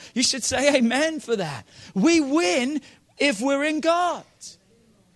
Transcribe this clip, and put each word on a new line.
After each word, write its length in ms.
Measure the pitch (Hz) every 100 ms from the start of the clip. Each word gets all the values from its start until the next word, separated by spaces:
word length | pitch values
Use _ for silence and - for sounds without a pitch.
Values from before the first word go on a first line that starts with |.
| -
you 80 | 240
should 220 | 254 269
say 320 | - 254 285 277
amen 460 | 233 254 320 311
for 140 | - 214
that. 280 | 160 131 - - - 190
We 260 | 285 339
win 580 | 269 302 349 311 247 302 - - _ -
if 240 | 285 196
we're 220 | 269 277
in 160 | 302 311
God. 460 | 320 349 349 254 - _ - - _ _ _ _ _